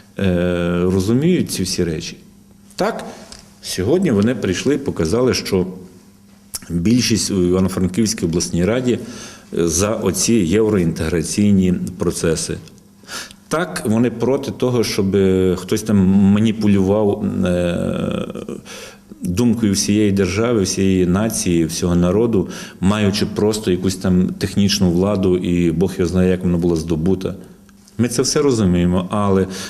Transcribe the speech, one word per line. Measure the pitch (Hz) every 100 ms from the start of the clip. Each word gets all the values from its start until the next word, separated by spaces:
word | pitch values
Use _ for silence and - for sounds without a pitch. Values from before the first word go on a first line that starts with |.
| - -
е, | 95 90 90 87 87 87
розуміють | 90 95 95 120 160 175 95
ці | -
всі | 90 -
речі. | 85 78 82 - - - - - - -
Так, | 311 339 - - - - - -
сьогодні | - - 92 175 185
вони | 104 107 123
прийшли | 101 87 127 143
і |
показали, | - - 80 113 127
що | 90 - 95 90 - - - - - - - - - -
більшість | 85 87 120 117 107 -
у | 98
Івано-Франківській | 87 92 95 - 92 104 107 - 87
обласній | - - 170 92
раді, | 120 127 110 - - - - - -
е, | 85
за | 82 104 110
оці | 101 82 -
євроінтеграційні | 117 82 101 110 104 85 80 80 85 - - 104 101 92 90 - -
процеси. | 87 - 85 78 - 80 - - - _ - - - - -
Так, | 156 175 180 123
вони | 110 120
проти | 107 117 139 139
того, | 95 127 123
щоб, | 104 - 98 98
е, | 95 95 92 90
хтось | - 107
там | 110 104 92
маніпулював, | 98 98 104 110 101 104 98 95 104 104 101 101 98 92
е, | 90 87 87 - - - - - - - - - - - - - -
думкою | 254 90 120 107 104
всієї | 95 - 104 107
держави, | 98 92 92 117 117
всієї | 95 - 95 92 90
нації, | 90 113 110 - 85 80
всього | 82 90 87
народу, | 87 98 117 107 85 - - -
маючи | 92 107 104 95 95
просто | - 104 107 -
якусь | 90 95 92
там | 95 90 92
технічну | - 101 - 101 - 92
владу, | 87 98 101 95 90
і | 90 87 85
Бог | 80 92 92
його | 87
знає, | 90 92
як | 90
вона | 92 87
була | 87 85
здобута. | 80 80 85 92 95 - - - - - - -
Ми | 117
це | 117
все | 127 160
розуміємо, | 143 120 98 87 87 90 90
але | 107 101 95 92 -